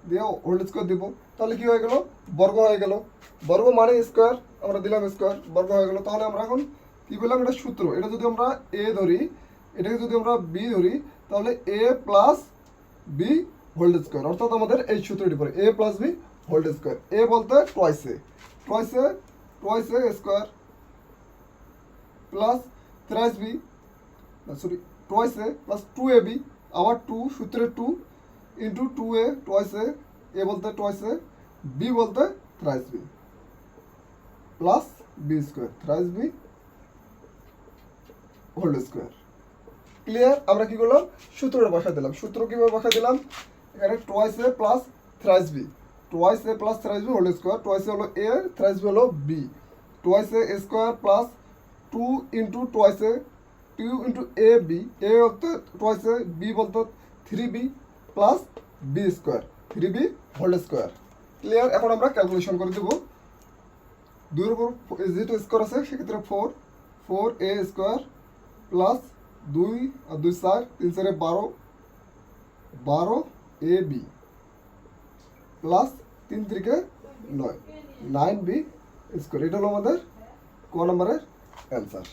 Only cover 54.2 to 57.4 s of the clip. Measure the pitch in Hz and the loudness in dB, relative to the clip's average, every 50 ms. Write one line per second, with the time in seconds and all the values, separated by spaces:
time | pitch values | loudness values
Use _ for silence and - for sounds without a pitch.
54.2 | 247 - - - 220 220 233 233 180 156 165 170 220 240 - - 196 208 226 233 | -8 -8 0 6 8 8 8 8 4 2 -4 -6 -6 -10 -10 -6 2 4 6 6
55.2 | 233 226 226 - 339 339 330 - - - - 175 220 214 214 185 214 226 233 240 | 6 4 2 -4 -6 -6 -6 -6 -10 -16 -12 -2 -2 -2 -2 0 0 -2 -2 -2
56.2 | 226 180 170 160 185 214 226 226 220 208 - 226 226 220 - - - - - - | -4 -8 -8 -8 -8 -4 -2 -2 -2 -2 -2 -4 -4 -4 -8 -20 -20 -20 -20 -20
57.2 | - - 214 202 | -14 -10 -8 -6